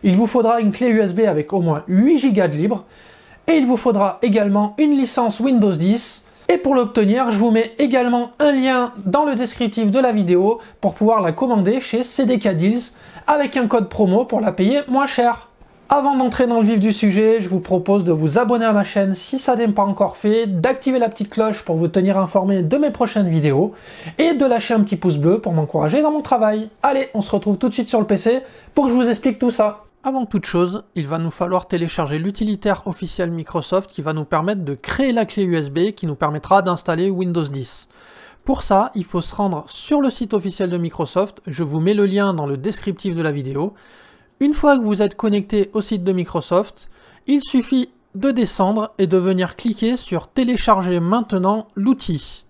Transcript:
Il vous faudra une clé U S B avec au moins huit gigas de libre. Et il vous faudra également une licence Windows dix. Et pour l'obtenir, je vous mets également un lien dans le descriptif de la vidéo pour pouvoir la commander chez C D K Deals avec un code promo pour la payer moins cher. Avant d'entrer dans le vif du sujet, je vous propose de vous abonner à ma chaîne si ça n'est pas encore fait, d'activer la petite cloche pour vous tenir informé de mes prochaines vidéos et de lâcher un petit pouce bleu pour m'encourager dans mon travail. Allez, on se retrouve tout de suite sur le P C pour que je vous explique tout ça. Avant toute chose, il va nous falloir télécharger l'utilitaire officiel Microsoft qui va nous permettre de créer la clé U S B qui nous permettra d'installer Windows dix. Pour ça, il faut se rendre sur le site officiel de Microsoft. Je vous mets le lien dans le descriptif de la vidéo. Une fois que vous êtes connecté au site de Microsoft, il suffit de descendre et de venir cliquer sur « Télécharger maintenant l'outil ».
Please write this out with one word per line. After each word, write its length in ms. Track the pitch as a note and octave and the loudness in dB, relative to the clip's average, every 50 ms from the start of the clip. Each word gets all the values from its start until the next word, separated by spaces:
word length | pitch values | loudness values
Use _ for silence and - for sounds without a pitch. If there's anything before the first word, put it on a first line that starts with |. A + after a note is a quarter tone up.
| - | 2
Il 120 | G3+ F3+ | 4 4
vous 120 | F#3+ A#3 G#3+ | 4 2 2
faudra 340 | - B3+ A3 A3 A#3 A#3 | 2 2 2 2 2 2
une 100 | A3+ G#3 | 2 0
clé 160 | - - B3 B3 | 0 0 0 2
U 140 | A3+ A3 | 2 2
S 120 | G#3+ F#3+ F3 | 2 2 2
B 100 | F#3+ A3+ G#3 | 2 2 2
avec 240 | E3+ D3+ D3 - | 2 0 -2 -2
au 80 | G3 F#3+ | -2 0
moins 240 | F3 E3 D3+ D3 - - | 0 0 0 -2 -2 0
huit 300 | F#3 F#3 A3+ C#4 E4 C#4+ | 2 4 4 6 4 4
gigas 280 | - C#4 G#3 G3+ F#3 E3+ | 4 2 2 2 2 0
de 80 | D3 | 0
libre. 300 | D3 E3 G#3 A#3+ F#3+ - _ - - - - - - - - - - _ - | 0 -2 -2 -2 -4 -6 _ -20 -20 -20 -20 -20 -20 -20 -20 -20 -12 _ 2
Et 80 | E4 D#4+ | 2 2
il 80 | C4+ | 4
vous 100 | A#3+ B3+ | 2 0
faudra 440 | A3+ - B3 A3 G3+ G3+ G3 - - | 0 2 0 2 2 2 0 0 -2
également 540 | - B3 G3 A3 G#3 G3+ G3 G#3 G#3 G#3 G#3 - | 0 2 2 2 2 2 2 2 0 0 0 0
une 180 | D#4 D4+ D4 | 2 2 4
licence 460 | C4+ C4 A#3 - - A#3+ A3+ G#3 - | 2 2 0 0 0 0 0 0 0
Windows 320 | A3+ C#4 C4 A#3 G3+ G3+ F3+ | 0 2 4 4 4 4 2
dix. 480 | D3+ E3 F#3 G#3+ A#3+ - - - - - _ _ _ - - | 2 2 2 2 2 0 -8 -14 -16 -20 _ _ _ -2 -2
Et 80 | F4+ F4+ | -2 0
pour 180 | F4+ C#4 C4+ | 2 2 2
l'obtenir, 560 | B3+ A#3+ - A#3+ A#3 G#3+ F#3+ G#3+ B3 C4 A#3 | 2 0 0 0 0 2 2 2 2 0 0
je 60 | A3 G3 | 0 2
vous 140 | A3 A#3+ | 2 2
mets 220 | A3 A3+ A3+ A3 - - | 2 2 0 -2 -2 -2
également 520 | D4 C4+ A#3 B3+ B3 B3 A#3+ A#3+ A#3+ A#3+ - _ | 0 2 2 2 2 2 0 0 -2 -4 -4 _
un 140 | D4+ D4 | 2 2
lien 400 | C#4+ C4+ B3+ C4 C4 B3 B3 A#3+ A#3+ G#3 G3 | 2 2 2 2 2 0 -2 -2 -6 -6 -4
dans 180 | F#3+ F3+ C#4 D4+ | 0 0 2 2
le 120 | D4 C4+ | 2 0
descriptif 540 | A3 B3+ A3+ - - B3 A3+ G#3 A#3 A3+ G#3 | -2 -4 -4 -4 -2 -4 -2 -2 0 0 2
de 100 | G3 C4 | 2 2
la 120 | C4 B3 | 2 2
vidéo 480 | A3+ G#3+ G3+ E3+ F3+ F3 F#3+ G#3 A#3 A#3 - - - _ | 2 0 2 2 4 4 4 2 0 -2 -6 -20 -16 _
pour 120 | - G3 - | -4 -4 -2
pouvoir 280 | - G#3+ G#3+ A3+ A3 | 2 2 2 2 2
la 100 | F#3+ E3 | 2 0
commander 480 | D#3+ - C4+ B3+ A#3+ G#3+ F#3 F#3 A3+ C4 | -2 -2 0 0 2 2 2 2 0 0
chez 240 | B3 - - A3+ B3 | -2 -4 -4 -4 -4
C 220 | A#3+ - - C4+ | -4 -2 0 2
D 120 | A3 B3+ A#3 | 2 2 2
K 120 | - G#3+ | 0 0
Deals 320 | F#3 D#3+ E3+ G3 A3+ B3 A#3+ - - - - - - - - - | 0 2 2 2 0 0 -4 -8 -18 -20 -20 -20 -20 -10 0 0
avec 280 | D4 D4 C#4+ C#4+ - | 2 2 2 0 0
un 100 | C4+ B3 | 0 0
code 220 | G#3 - A#3 G#3 - | 2 2 0 0 0
promo 380 | - - G#3+ F#3 F#3 G#3+ B3+ | 0 0 2 2 4 2 0
pour 160 | B3 A#3+ G#3 | 0 -2 -2
la 100 | G#3+ G#3 | -2 -2
payer 300 | F3+ - F#3 G3+ C4 C#4+ C#4+ C4 | 0 0 2 2 2 0 0 0
moins 180 | B3 C4+ C#4+ C4+ | 0 0 0 0
cher. 400 | - - A#3+ A#3+ A#3 - - - _ _ - _ _ _ _ - | 0 2 2 2 2 -2 -8 -20 _ _ -20 _ _ _ _ 0
Avant 300 | C#4+ C#4+ C4+ C#4+ C#4+ C4 | 0 2 2 2 2 2
d'entrer 280 | B3+ B3 - - B3+ | 0 0 0 0 0
dans 140 | A#3+ A#3+ A3+ | 2 2 2
le 80 | A3 G#3 | 2 4
vif 140 | A#3 G#3+ | 2 2
du 100 | F#3+ A3 | 2 2
sujet, 500 | G#3 G#3 - G#3 F#3 G3+ A3 A3 A3+ A3+ | 0 2 2 2 4 4 4 4 4 2
je 60 | G3+ F3+ | 0 -2
vous 140 | F#3 F#3 | -2 -4
propose 420 | F3 - F#3+ F3+ F3+ G3 G3 G3+ F#3 | 0 0 0 0 2 2 2 2 4
de 80 | E3+ | 2
vous 260 | E3 D#3 D#3 D#3+ C#3+ A#3 | 2 2 2 2 2 2
abonner 280 | B3 G#3+ A#3+ A#3 A3+ | 2 2 2 2 2
à 80 | A3+ G#3 | 2 2
ma 100 | G#3 G3 | 2 0
chaîne 320 | - - G#3 G3 G3 F#3+ | 0 0 0 0 0 -2
si 240 | F3+ - - - C4 | -4 -6 -6 -8 -4
ça 160 | C4 - B3+ | 0 0 0
n'est 140 | A3 A#3 A3 | 2 2 0
pas 140 | G#3 G#3 G3+ | 2 2 0
encore 340 | G3+ G3 - G3+ F3 - - | 0 0 0 -2 -2 -2 -2
fait, 280 | - G#3 G#3+ A3+ A#3 | 0 0 2 2 0
d'activer 540 | G#3+ F#3+ E3+ E3 B3 C4+ C4 - C4+ B3+ B3+ | 0 -2 0 0 0 0 0 0 0 0 2
la 100 | A#3 A3 | 0 0
petite 200 | A3 - G#3 G3+ | -2 -6 -8 -6
cloche 340 | - A3 A3 A3 G#3 G#3 - | -2 0 0 0 0 -4 -4
pour 140 | - E3+ D#3+ | -4 0 0
vous 100 | E3+ E3+ | 0 0
tenir 300 | E3 G3+ F#3 G3 G3 F#3+ | 2 2 2 2 2 0
informé 440 | F#3+ D#3+ - G3 F#3 G3 G3 F#3+ | 0 -2 -2 -4 -2 0 0 0
de 160 | F3 D#3 G#3+ C#4+ | 0 0 0 0
mes 140 | D4 D4 | 0 0
prochaines 380 | - - B3 A3 - G#3+ G3+ F3 | 0 -2 -4 -2 0 -2 0 0
vidéos 440 | E3 D#3+ D3 D3+ C3+ C#3 F3+ G#3 - - - - - - - E3 - - | 0 0 2 2 2 2 0 -2 -4 -12 -20 -20 -20 -18 -18 -16 -2 0
et 160 | D4+ E4+ E4 | 0 2 2
de 120 | B3 C#4+ | 2 2
lâcher 280 | C4 A#3+ A#3 A3 - A#3+ | 2 2 0 0 0 0
un 80 | A3 | 0
petit 160 | G#3 G#3 G3+ E3 | 2 0 -2 -2
pouce 200 | - F#3 D#3+ D3 | 0 0 0 2
bleu 220 | C#3+ D#3+ F#3 A3 | 2 2 2 2
pour 140 | G#3+ - E3+ | 0 -2 -2
m'encourager 480 | D#3+ D#3 D3 - D#3+ D3 D3+ E3+ C#4 | -2 -2 -2 -2 -2 0 0 2 2
dans 100 | D4+ D4+ | 2 2
mon 100 | D4+ D4+ | 0 -2
travail. 460 | D4 - C4+ A#3 A3 G#3+ G#3+ G#3+ A3 G#3+ - _ - | -2 0 0 2 2 0 0 -2 -6 -8 -10 _ 0
Allez, 240 | C#4 C#4 C4+ C4+ - - | 0 0 0 -2 -2 -4
on 80 | A3 | -6
se 100 | G3+ - | -4 -2
retrouve 260 | - G3+ G3 G#3+ G3+ F3+ | -2 -2 0 0 -2 0
tout 120 | - B3 | 0 -2
de 40 | G#3 | -2
suite 160 | - B3 B3 | -2 -4 0
sur 120 | - A3 | 0 -2
le 40 | G#3 | 0
P 120 | G#3 G#3 F#3+ | 0 0 0
C 240 | - G#3+ A#3+ C4 C4 - - - - - - | 2 0 0 0 -2 -8 -20 -20 -20 -4 -2
pour 100 | - C#4 | 0 0
que 60 | C4+ | 2
je 40 | A#3 | 2
vous 140 | B3+ B3+ A#3 | 2 2 2
explique 300 | A#3 G#3+ - C4+ A3 - | 0 0 0 -2 -2 0
tout 100 | B3+ A#3+ | -2 -2
ça. 360 | A#3 - G#3+ G#3 G#3 - - _ _ _ - | 2 2 0 0 0 -6 -18 _ _ _ -8
Avant 200 | C4 C4+ C4+ B3 | -4 -4 -4 -4
toute 200 | G#3 - G3+ - | -2 -4 -4 -4
chose, 380 | - - F3 F3 F3+ F#3 G#3+ - _ _ | -2 0 0 0 0 -2 -8 -12 _ _
il 120 | F3 D3+ C#3 | -8 -6 -4
va 100 | D#3+ E3 | -4 -4
nous 140 | E3 E3 | -4 -6
falloir 340 | - - F#3 F3 F#3 F#3 F3+ | -4 -4 -4 -2 -2 -4 -2
télécharger 540 | - - E3+ E3+ E3 - - E3 C#3 D3 D#3 | -2 -4 -4 -4 -4 -4 -4 -4 -4 -4 -4
l'utilitaire 640 | E3 G3 G3+ - A3 G#3+ G#3 G3+ - G#3 G3 - - G3 | -4 -6 -4 -4 -4 -4 -4 -2 -2 -2 -2 -2 -4 -10
officiel 440 | F3 - - D#3+ - - F3+ E3+ | -8 -8 -8 -10 -6 -4 -4 -4
Microsoft 580 | E3+ E3 D#3 - - E3+ C#3+ - F3+ F#3+ F#3+ - | -4 -6 -8 -6 -6 -8 -4 -2 -2 -2 -2 -4
qui 120 | - - | -12 -8
va 100 | D3 D#3 | -6 -6
nous 140 | D#3 D#3 D3+ | -4 -6 -4
permettre 400 | - - D#3+ D#3 F#3 G#3+ G3 E3+ | -2 -2 -2 0 -2 -4 -4 -4
de 80 | C#3+ C#3+ | -6 -8
créer 380 | - - - - - C4+ C4+ A#3 | -8 -8 -8 -4 -2 0 0 0
la 120 | A#3 A3 | 0 -2
clé 200 | - - - G3 | -2 -2 -2 -2
U 100 | F3+ E3+ | 0 0
S 140 | D#3+ D3 C#3+ | -2 -2 -4
B 220 | C#3 D#3+ F3+ G#3+ | -2 -2 -2 -2
qui 160 | G#3 - - E3 | -2 -4 -6 -6
nous 80 | D3 | -4
permettra 460 | - - D3+ D3+ D3+ - - F#3+ G3 | -2 -4 -4 -4 -6 -2 2 2 2
d'installer 480 | F#3 F#3 F3 E3 - - E3 D#3+ F3+ G3 | 4 2 -4 -4 -2 -4 -2 0 0 -2
Windows 360 | G3 F3 F#3 F3 E3+ E3+ D#3+ | -2 -2 -2 -2 -2 -2 -4
dix. 420 | C#3 C#3 C#3 B2+ - - - - _ _ - - - - - - - - _ _ | -4 -6 -8 -10 -10 -12 -14 -16 _ _ -20 -20 -20 -20 -20 -20 -20 -20 _ _
Pour 200 | - C4+ - - | -2 -2 -2 0
ça, 280 | - G#3 F#3+ G#3+ B3+ - | 2 2 2 2 0 -2
il 100 | A3 F3 | -6 -8
faut 160 | - - F3+ | -4 -4 -6
se 120 | E3 - - | -6 -6 -4
rendre 300 | - G3+ G3 F3 D3 D#3 - | -2 -2 -2 -2 -4 -8 -12
sur 340 | - - - - D4+ D4 | -16 -14 -4 0 0 2
le 80 | C#4 C4 | 2 0
site 240 | B3 - B3 G3+ - | -2 -4 -6 -4 -4
officiel 360 | G#3 F3 G3+ F3+ - G3 F3+ | -4 -4 -4 -4 -4 -4 -2
de 80 | F3 F3 | -2 -2
Microsoft. 600 | E3+ E3 - - E3 C#3 - F3+ G3 G3+ - - _ - | -4 -4 -4 -4 -6 -4 0 -2 -2 -2 -4 -16 _ -12
Je 160 | C#3+ C3+ E3+ | -6 -6 -6
vous 160 | C#3+ D3 D#3+ | -4 -2 0
mets 140 | D#3+ F#3 G#3+ | 0 2 2
le 120 | G#3 G3+ | 2 2
lien 280 | G3 F#3 G3+ G3+ G3 F#3 | 2 2 2 0 0 0
dans 140 | D#3+ D3 C#3+ | -2 -4 -4
le 100 | C#3 C3+ | -6 -4
descriptif 580 | C3 G#3 G#3+ - - G#3 F#3 - - G3 F3 | -4 -6 -6 -4 -6 -6 -6 -4 -6 -6 -4
de 60 | E3 | -2
la 100 | E3 D#3 | -2 -2
vidéo. 440 | C#3+ C#3+ C3+ C3 C3+ D3 D#3+ G3+ G3+ _ _ - - - - - _ _ _ _ _ _ | -2 -4 -6 -6 -4 -4 -4 -6 -6 _ _ -20 -20 -20 -20 -20 _ _ _ _ _ _
Une 120 | C4+ C#4+ D4+ | 0 0 2
fois 240 | - - D4 C#4+ C4 | 2 4 4 4 4
que 60 | A#3 | 2
vous 180 | G#3 G#3 F#3+ | 0 0 0
êtes 140 | G#3+ G3+ - | 0 -2 -2
connecté 540 | - - A3 G3+ G#3 G3+ G3+ - G#3 G3 G3+ | -2 -2 0 0 0 -2 -2 0 0 0 0
au 80 | - G#3+ | -2 -6
site 240 | G3+ - A3+ G3+ F3 | -4 -2 -4 -4 -2
de 80 | F#3+ | -2
Microsoft, 800 | F#3+ F#3 F3 - - E3+ D3+ - F3 F3+ G#3+ - - - - - - _ _ - - _ _ | -2 -2 -2 -4 -4 -6 -4 0 0 0 0 0 -8 -20 -20 -20 -20 _ _ -20 -20 _ _
il 160 | - C#4 C#4+ | 0 0 0
suffit 480 | C4 - - C4 A#3 - - C4 B3 - _ _ _ _ _ | 0 2 0 0 0 2 0 0 0 -2 _ _ _ _ _
de 180 | G3 F#3+ C#4 | -2 -2 0
descendre 600 | C4 A#3+ A#3 - - - F#3+ F#3 G#3+ A3 G#3 G#3+ - - | 2 2 0 -2 0 0 0 0 0 -2 -4 -6 -2 -2
et 100 | G3 E3+ | 0 2
de 80 | F3 | 2
venir 400 | F#3 F3 F#3 F#3+ F3+ F#3 F3 - | 2 2 2 0 0 -2 -4 -6
cliquer 400 | - - A#3+ G#3 - A3+ A3+ B3 | -4 -4 -4 -2 0 0 -2 -2
sur « 320 | B3 - - G3+ G#3+ - - _ | -2 -4 -6 -6 -6 -6 -4 _
Télécharger 640 | - B3+ A#3+ B3 - - - G#3+ F#3+ F#3 F3+ F3+ F3 | -2 0 0 0 0 2 2 2 2 2 0 0 0
maintenant 720 | E3+ F3 G3+ A#3+ A3+ A3 - F#3 F3+ F#3+ G#3 A3 A3 _ _ | 0 2 0 0 0 -2 -2 0 2 2 0 0 -4 _ _
l'outil ». 680 | - G3 A#3+ C4+ C4 - - E3 C#3+ - - - - - | -2 0 0 0 0 -2 -6 -6 -6 -6 -10 -18 -20 -20